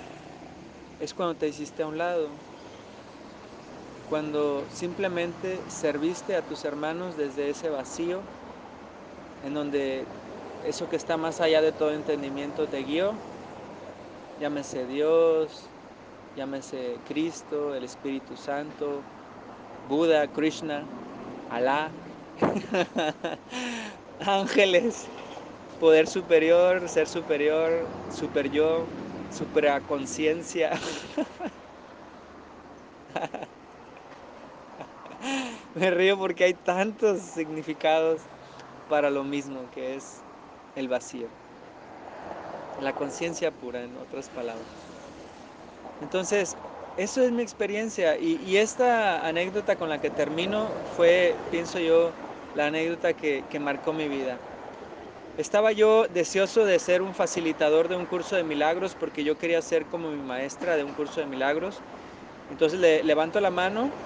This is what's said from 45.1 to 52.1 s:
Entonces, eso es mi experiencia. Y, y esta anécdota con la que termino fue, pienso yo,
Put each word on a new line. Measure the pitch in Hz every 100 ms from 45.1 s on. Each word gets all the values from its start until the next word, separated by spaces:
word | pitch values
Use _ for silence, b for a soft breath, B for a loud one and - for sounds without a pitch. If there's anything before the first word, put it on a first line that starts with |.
| - - - - - - - - -
Entonces, | 147 185 175 202 180 - - - - -
eso | 202 262
es | 254
mi | 233
experiencia. | 226 - 202 208 226 214 165 151
Y, | 165 165
y | 190 196
esta | 214 - 247 233 208 160 160
anécdota | 165 185 202 202 190
con | 165
la | 147
que | 147
termino | - 143 156 185 214 214 - - -
fue, | 170 180 175 156 -
pienso | 170 170 185
yo, | 165 165 170